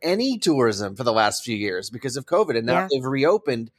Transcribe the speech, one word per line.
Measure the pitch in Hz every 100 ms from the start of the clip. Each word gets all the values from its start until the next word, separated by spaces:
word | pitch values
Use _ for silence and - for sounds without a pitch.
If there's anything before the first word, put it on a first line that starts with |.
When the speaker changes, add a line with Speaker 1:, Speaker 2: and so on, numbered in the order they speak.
Speaker 1:
any | 165 196 262 240
tourism | 185 143 120 101 104 95
for |
the | 120
last | 110 104 -
few | - 107
years | 104 92 101
because | 117 135 127
of | -
covid, | 175 190 117
and | 113
now | 131
Speaker 2:
Yeah. | 190
Speaker 1:
they've | 135
reopened. | 131 135 147 208 - 120 113